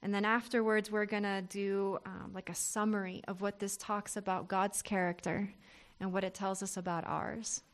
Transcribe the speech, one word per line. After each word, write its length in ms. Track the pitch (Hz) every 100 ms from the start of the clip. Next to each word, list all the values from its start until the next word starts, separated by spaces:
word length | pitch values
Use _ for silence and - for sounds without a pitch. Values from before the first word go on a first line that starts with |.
And 100 | 196
then 140 | 202 208
afterwards, 640 | 233 233 240 220 214 208
we're 160 | 214 208
gonna 340 | 208 208 196
do, 580 | 185 202 202 196 196 190
um, 260 | - 190 -
like, 160 | 185 -
a 40 |
summary 680 | 180 - - 214 208 190 185 -
of 140 | 185
what 180 | 202 202
this 160 | 202
talks 440 | - - 208 202 -
about 300 | 202 185 190
God's 340 | 196 202 -
character 720 | - 196 180 180 - 165 202 - - - - -
and 140 | 190
what 120 | 185
it 100 | 190
tells 280 | 185 196 190
us 140 | 196 190
about 300 | 180 170 -
ours. 560 | - - 233 220 - -